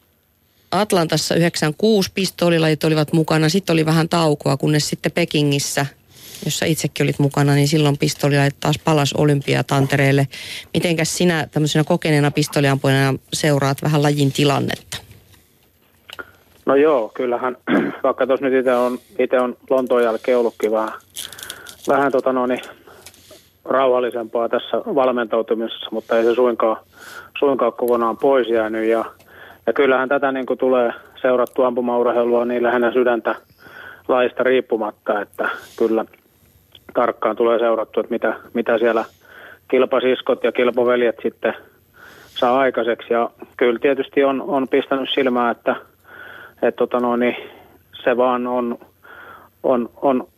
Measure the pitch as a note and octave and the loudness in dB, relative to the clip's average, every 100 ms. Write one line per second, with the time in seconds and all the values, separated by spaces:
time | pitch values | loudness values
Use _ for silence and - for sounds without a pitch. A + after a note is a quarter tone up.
0 | _ _ _ _ _ _ _ F3+ G#3+ F#3 | _ _ _ _ _ _ _ -2 2 2
1 | D#3+ D#3+ - - E3+ - D3+ D3+ G#3+ G#3+ | 2 0 0 0 0 0 -2 0 2 2
2 | F#3 - F#3 - F3 E3+ D#3+ D3+ D#3+ D#3 | 0 -2 -6 0 2 2 2 2 2 0
3 | D3 E3 D#3+ D#3+ D#3 F#3+ - E3 D#3 D#3+ | 2 2 2 2 2 2 2 0 2 2
4 | E3 F3 D#3+ D3 D3 C#3 D3+ D3+ C#3+ - | 2 2 2 0 0 0 2 0 0 -4
5 | E3 E3+ E3+ D#3+ D3 C#3+ - - C#3 - | -4 -2 0 0 0 0 -2 -4 -4 -6
6 | _ - - - - - E3+ D#3 D3+ - | _ -20 -20 -10 -6 -4 -2 -2 -2 -2
7 | C#3+ C#3 C#3+ D3 C#3+ C#3+ C#3+ D#3 D3 C#3 | -2 0 0 2 2 2 2 2 2 0
8 | D3+ - D3 C#3+ C#3 - D3 D#3 - D#3 | -2 -2 0 2 0 0 -2 0 2 2
9 | C#3 - D3+ C#3+ C3+ C3+ C3 C#3 C3+ C#3+ | 2 2 2 2 0 -2 0 0 2 2
10 | C#3 C#3 C#3 - - - - E3 F3+ D#3+ | 2 2 0 -4 -14 -16 -8 -2 0 0
11 | D#3+ - F3+ E3 - - D3+ D#3 D3+ F3 | -2 0 0 0 -2 -2 0 0 0 0
12 | E3+ D3+ D3 D3 C#3+ - C#3+ C#3 C#3 C3+ | 2 2 2 0 -2 0 2 2 2 2
13 | C3+ C3 - - D#3+ C#3+ C3+ C#3 D3+ D3+ | 2 -2 -6 -4 0 2 0 -2 0 2
14 | D3 D3 C#3 C3+ C#3+ C3+ A#2+ - - - | 2 2 0 2 2 2 -2 -6 -10 -16
15 | - - _ _ _ _ _ _ _ _ | -16 -20 _ _ _ _ _ _ _ _
16 | - - - - _ _ - C#3 D3+ C#3 | -20 -20 -20 -20 _ _ 0 4 4 4
17 | G#2+ - B2+ A#2+ B2+ B2 - - C#3 - | 0 -4 -4 -2 -4 -6 -2 0 0 -2
18 | C3+ B2 B2+ B2+ C3+ C3 B2+ B2 B2 B2 | -2 0 0 0 2 2 2 2 0 -2
19 | - G#2 B2+ C3 B2 A#2 - C3 B2+ B2 | -6 -4 0 0 0 -4 -2 -2 2 2
20 | A#2 A2 - B2 A#2 - G#2+ G#2+ A2 - | 2 0 0 0 0 -2 -2 0 -2 -8
21 | - - - - - - - - - C#3 | -18 -18 -18 -16 -16 -16 -20 -10 -2 0
22 | C#3 B2+ B2+ C3 B2 B2 - - - - | 2 0 0 -2 -2 -4 -8 -20 -20 -20
23 | - - - - _ _ - B2+ C3+ B2 | -20 -20 -20 -20 _ _ -4 0 2 0
24 | A#2+ A#2 A2 A#2+ A#2 A#2+ - A2+ A#3 D#3+ | -2 -6 -6 -4 -2 -4 -4 -6 -2 0
25 | B2+ B2 A2 A2+ A2 A2+ A2+ - - A2 | 0 0 -2 -2 -2 -4 -4 -8 -12 -10
26 | - A#2 A#2 A#2 B2 A#2 A2+ G#2+ - - | -2 0 2 2 2 2 -2 -2 -8 -20
27 | - - - - C#3+ C3 A#2+ - B2 A#2+ | -20 -20 -18 -2 0 2 0 0 0 0
28 | A#2 G#2+ C#3 C3+ A2+ A#2 G#2+ A2+ A2 A2+ | 0 0 2 2 2 0 -2 -2 0 0
29 | G#2+ - - - - - - A2+ C3+ C3 | -2 -10 -20 -20 -20 -8 -4 0 2 2
30 | B2+ C#3+ C#3 C3+ B2 B2 C3 B2+ A#2 - | 0 0 -2 -2 -4 -2 0 2 0 -4
31 | - - C3 B2 A#2+ - B2+ A#2+ B2 A#2+ | -14 -4 0 0 0 0 0 0 -2 0
32 | A#2+ A#2 A#2+ A#2+ A#2+ B2 A#2+ B2 A#2+ B2 | 0 2 2 0 0 0 0 0 0 2
33 | B2 A#2 - - - _ - - - - | 2 0 -2 -6 -8 _ -20 -20 -20 -12
34 | - C3 B2 - B2+ B2+ - A2+ G#2+ - | -2 0 0 0 0 0 0 -2 -4 -6
35 | - G#2+ G2 - - - - - A2+ A2 | -4 -4 -6 -6 -6 -6 -10 -2 0 0
36 | G#2+ _ _ _ _ _ _ - - - | -4 _ _ _ _ _ _ -20 -8 -2
37 | A#2+ - A2+ G#2+ A#2 A#2 A#2 A2+ G#2 - | -2 0 -2 0 2 2 2 0 -2 -4
38 | G#2+ A#2 A2+ - - A#2+ A2+ A#2 A#2 A2+ | -4 -2 -4 -4 -6 -4 0 0 2 0
39 | A2 _ _ - - - - C3 B2+ B2+ | -4 _ _ -20 -20 -20 -2 0 2 0
40 | B2+ B2 - B2 A#2 - A#2+ A#2 B2 B2 | 0 0 -2 -2 -2 0 0 0 0 2
41 | A#2+ - A#2 - A2+ - - _ _ _ | 0 -2 -6 -4 -4 -6 -12 _ _ _
42 | - - - - B2 B2+ C3 B2 A#2 A2+ | -20 -20 -18 -4 0 2 0 0 -2 -4
43 | - A#2 A#2 - - - B2 A#2 C#3+ C3+ | -2 -2 -2 -6 -18 -2 0 2 0 0
44 | C3+ - C#3 C3 - C#3 C3 C#3 - C#3 | -2 0 0 0 -2 -2 0 0 0 -4
45 | C3 - C3 B2 A#2+ A2+ - - - _ | -2 -2 0 0 0 -2 -4 -4 -8 _
46 | - - - - - - A#2+ - A#2 B2 | -20 -20 -20 -20 -20 -4 -2 0 -2 0
47 | A#2+ A#2+ B2 - - - - - _ - | 0 0 0 -2 -10 -20 -20 -20 _ -8
48 | - A#2+ B2+ B2 B2 B2 A#2+ A#2+ - _ | -2 2 2 0 -2 -4 -4 -6 -12 _
49 | - - - - - _ - B2+ A#2 - | -20 -20 -20 -20 -20 _ -2 0 -2 -4
50 | D3 B2+ - | -2 -2 -4